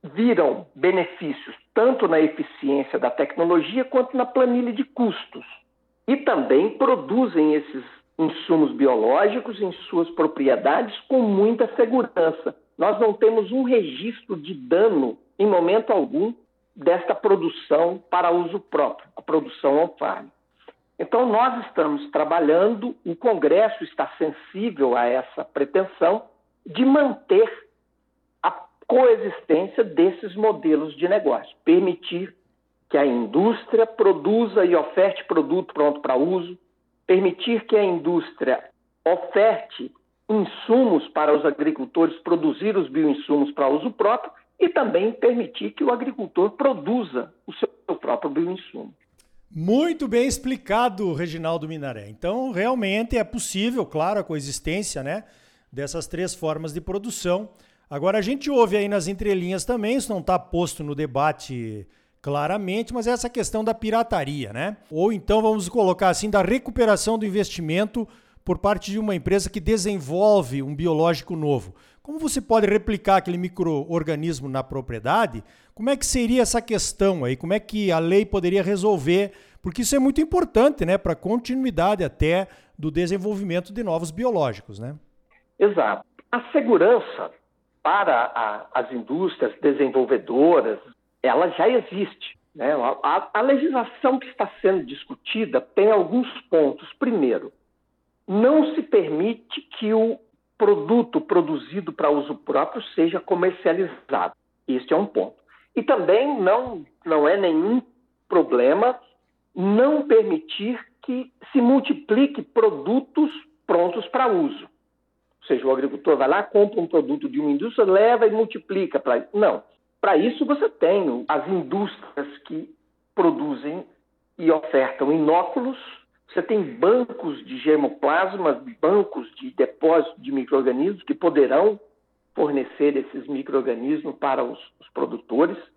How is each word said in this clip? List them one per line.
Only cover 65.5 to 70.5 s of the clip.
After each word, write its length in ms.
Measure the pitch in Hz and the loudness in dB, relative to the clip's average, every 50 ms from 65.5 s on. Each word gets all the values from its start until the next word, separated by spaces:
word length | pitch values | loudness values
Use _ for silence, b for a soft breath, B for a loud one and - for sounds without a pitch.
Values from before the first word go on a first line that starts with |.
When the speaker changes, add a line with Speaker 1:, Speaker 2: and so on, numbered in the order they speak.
| 220 214 190 175 | 0 0 -4 -4
Speaker 2:
colocar 400 | - 247 208 185 180 180 202 185 | -2 0 2 2 2 2 2 0
assim, 200 | 175 - - 214 | 0 0 -4 -2
da 140 | 208 202 185 | 0 0 2
recuperação 720 | 180 226 262 - - 220 - 240 220 208 185 - 214 226 | 2 0 -2 -2 -6 -2 0 2 2 2 2 2 -2 -2
do 80 | 220 214 | -2 -4
investimento 840 | 208 185 208 196 - - - 170 156 160 180 214 208 - 247 220 b b b b b b b b | -4 -2 -2 -4 -4 -6 -8 -6 -4 -2 -2 -2 -2 -4 -8 -8 b b b b b b b b
por 140 | - 180 175 | -4 -4 0
parte 320 | - 202 208 - - - | 0 0 0 0 -4 -6
de 80 | 196 214 | -6 -4
uma 160 | 220 214 196 | -2 -2 -4
empresa 340 | 170 127 - 185 202 185 - | -4 -2 0 0 0 0 -2
que 120 | - 208 | -8 -6
desenvolve 1040 | 156 160 220 214 175 208 208 190 143 131 156 180 202 214 214 202 160 120 | 0 0 0 0 0 -4 -4 -6 -6 -4 -2 2 4 6 4 4 2 0